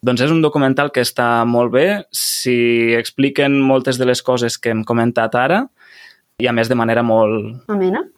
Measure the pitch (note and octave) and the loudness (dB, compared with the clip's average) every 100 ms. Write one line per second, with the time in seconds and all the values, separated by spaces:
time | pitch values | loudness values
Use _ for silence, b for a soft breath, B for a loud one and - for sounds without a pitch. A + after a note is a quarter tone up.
0 | B2 B2 C3+ D#3+ D#3 - C3+ C3+ C#3+ B2+ | 0 0 0 2 2 2 0 0 0 0
1 | A#2+ - A#2+ A#2 A#2 A#2+ A#2+ B2+ F3 G3+ | -2 0 0 2 2 0 2 2 2 0
2 | - - - - C3 B2 A#2+ A#2 A#2 A#2 | -6 -8 -6 -4 -2 0 2 2 2 0
3 | A2+ - C#3 C#3 C#3+ C#3 C3+ C3+ C3 B2+ | -2 -2 -2 0 0 2 2 2 0 -2
4 | B2+ B2 - B2+ A#2 - A#2+ A2+ G#2+ A#2 | 0 -2 0 0 -2 -4 -4 -4 -2 0
5 | A#2 A#2 A2+ B2 C3 F#3 C4 _ B B | 0 0 -2 0 0 0 -2 _ B B
6 | B B _ _ B2 A#2 A#2 B2 A2+ A#2 | B B _ _ 0 0 0 2 2 2
7 | A#2 A2 G#2+ A2 G#2+ B2 - G#3 F#3 A3 | 2 2 2 0 -6 -12 -6 -2 -2 -2
8 | F#4+ | -6